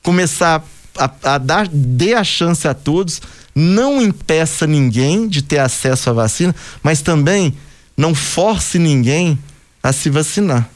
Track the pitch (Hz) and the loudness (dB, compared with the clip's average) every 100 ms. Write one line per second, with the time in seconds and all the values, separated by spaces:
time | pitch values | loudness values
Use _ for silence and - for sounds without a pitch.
0 | - 180 175 - 170 160 - - - - | 2 0 0 0 0 0 -4 -20 -18 -4
1 | 131 - 135 139 131 175 202 147 127 127 | -4 -2 -2 -2 0 0 0 0 0 0
2 | 180 233 185 - 170 170 156 139 143 165 | 2 2 0 -2 0 0 -2 -2 -2 0
3 | 185 - - - - 135 165 196 269 277 | -2 -6 -14 -20 -6 0 2 2 2 2
4 | 220 - - 160 160 - 156 151 131 113 | 0 0 0 0 0 -2 0 2 2 2
5 | 135 190 226 156 139 147 131 - 135 131 | 0 0 0 -4 -2 0 0 0 -2 0
6 | - 117 110 - 175 - - - 147 156 | 0 0 0 0 -2 -2 -10 -6 -2 -2
7 | 147 160 143 202 170 - - - _ - | 0 2 2 2 0 -4 -14 -20 _ -2
8 | 156 151 - - 202 202 - 175 165 139 | 0 0 -2 0 0 0 -2 0 2 2
9 | 120 151 175 139 - - _ _ 127 139 | 2 2 0 -2 -6 -20 _ _ -4 -2
10 | 156 143 151 - 202 123 113 | -2 -2 -2 -2 0 0 -2